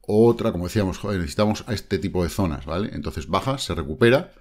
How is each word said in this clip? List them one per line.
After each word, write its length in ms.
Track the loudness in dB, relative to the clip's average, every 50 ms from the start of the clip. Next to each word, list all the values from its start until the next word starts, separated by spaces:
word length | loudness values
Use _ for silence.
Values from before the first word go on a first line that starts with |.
| -6
otra, 460 | 0 4 6 6 6 6 4 0 -2
como 120 | -2 -2 -6
decíamos, 340 | -2 0 0 0 0 -2 -4
joder, 200 | -6 -4 -2 -2
necesitamos 460 | -4 -4 0 2 2 2 2 -2 -4
a 80 | -6 -6
este 240 | -6 -4 -4 -2 -2
tipo 240 | -2 -2 0 0
de 60 | 0 0
zonas, 380 | 0 0 0 0 -2 -4 -6
¿vale? 240 | -6 -4 -4 -4 -4
Entonces 360 | -6 -6 -8 -6 -8 -8 -6 -2
baja, 300 | -2 -2 0 -2 -4 -4
se 160 | -4 -6 -4
recupera 580 | -6 -4 -6 0 4 6 6 6 4 2 -4 _ _